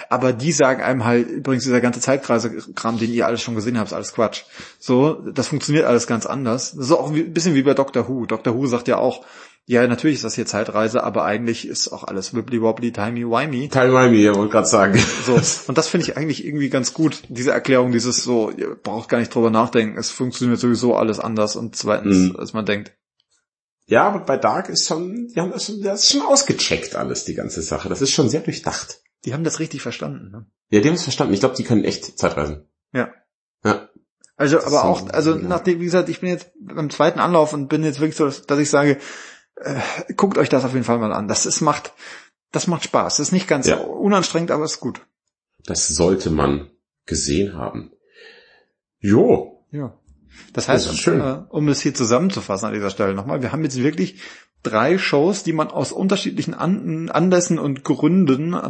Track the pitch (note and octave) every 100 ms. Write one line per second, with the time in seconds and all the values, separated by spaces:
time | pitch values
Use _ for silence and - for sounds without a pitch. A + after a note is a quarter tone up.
0 | - B2 B2+ A2+ D3+ D3+ C3 C3 G#2+ C3
1 | A#2 A#2+ A#2+ - C3+ B2+ C3 B2 A#2+ A#2+
2 | C3 C3+ - A#2 A2+ E2+ - - A#2 A#2
3 | A#2 A#2 D2+ A#2 - A2 A2 A#2+ F#2+ D#2+
4 | G2+ - G#2+ - - - - - - B2+
5 | D3 - - - A#2 D3 - D3+ B2 A#2+
6 | - A2+ - C3+ B2 B2+ - D3+ B2+ E3
7 | C#3 D#3 E3 E3+ F3 C#3 C3+ C3+ C3+ B2
8 | A#2 C3 A2 A2 B2+ A#2+ C#3 A#2+ B2+ G2+
9 | B2 - - - - _ - A#2+ B2 A#2+
10 | D#3 B2 A2+ A#2+ G#2+ G#2 A2 G#2 A2 A#2+
11 | G#2+ G#2 E2 G#2+ A#2 A#2 - - - -
12 | - G2 G2 A#2 A2+ A#2 A2 A2+ A#2+ A2
13 | G#2+ A#2+ A#2+ A#2+ D#3 B2+ D3+ C3 B2+ B2+
14 | B2+ A2+ G#2 G2+ G#2+ A2 G2 A2 G2 G2
15 | G#2 - B2+ A#2+ - - - C#3 - F3+
16 | D3+ - D#3 - E3+ D3 C3+ C#3 B2 -
17 | D#3 - - A#2 C3 A#2+ - B2+ B2+ A#2+
18 | A#2+ A#2 A#2+ A#2+ G#2+ - - - - G#2+
19 | - A#2+ A2+ B2 A2+ A2 A#2 A#2 A2 -
20 | A2 - B2+ - B2 A2 B2 A2+ A#2+ G#2+
21 | A2 G2+ A2+ A2 G#2+ G#2+ A2+ - A2 G#2
22 | G#2 F#2+ F#2 - - A2 G#2 G#2 G#2 _
23 | _ _ _ _ _ _ _ _ - A#2
24 | F#3+ G3 D#3 C3 G#2+ D3 - E3 - D#3+
25 | F3+ A#3 A#3+ - F3+ F#3 - G#3 G3+ G#3
26 | - C#4+ - C4+ - - - - - -
27 | C2 - - D#2+ - F2 D#2 D2 F#2 F2
28 | C3+ - B2 C#3+ - - - - - -
29 | _ _ B2 C#3 D#3+ D3 D#3 C#3 A#2+ -
30 | D2+ C3+ F#2 G#2+ - _ - G#2 C#3 E3+
31 | C#3 - C#3+ G2 C3 - A2 G#2+ - -
32 | - - F2+ - D2+ D2+ _ _ _ B2+
33 | A2+ - _ _ _ _ G#3 - - _
34 | _ _ _ - C#3+ D#3 - C#3+ F#3 F3
35 | F#2+ D#3 D#3 D#3+ F3 F3 F#3 E3+ F3 F3+
36 | E3+ D#3 F3+ F3 - _ G3+ D#3+ D3 -
37 | D#3 - C3 E3+ D3+ D3 C3+ D#3 D#3+ C3+
38 | D#3 - C#3+ C3 - C#3+ D3 D3 D3 C3+
39 | - - - - _ - - C3+ - -
40 | - - G3 - C#3+ C3+ B2+ C3 A#2 A#2
41 | G#2+ D2 G#2 G#2+ - - D#3 D3 - _
42 | - - - _ _ D3+ - D#3+ - B2+
43 | F2 - D3 F#3 - D3 - - - D2+
44 | G3+ G3+ E3 E3 E3+ C#3 D3+ - B2 -
45 | _ _ _ _ _ _ - E2+ - -
46 | E2+ F#2+ F2+ D#2 C#2 C#2+ - _ _ _
47 | - D2+ C#2+ D#2 G2+ E2+ A1+ G#1+ - _
48 | _ _ - - _ _ _ _ _ _
49 | G2+ A2+ A#3 - - - _ D3 C3 -
50 | _ _ _ - - - - - - -
51 | - E3 C#3 C#3+ - E3 D3 C3+ D3 -
52 | A2 B2 - C#3+ - G2 G#2+ G#2+ G2+ G2
53 | G2 G2 A#2 C#3 B2 D3+ D#3 B2+ C3+ E3+
54 | F#3 - - - _ _ A#2+ G#2+ C3 F#3
55 | - C#3+ E3 G3 E3 D#3+ D3+ - C3+ -
56 | F#3+ F#3+ - - E3 - D#3 G3 E3+ D#3+
57 | E3 D3 F3+ F3+ E3+ E3 C#3+ C3 - C3+
58 | D3+ F#3+ D#3 C3 D#3+ F3+ -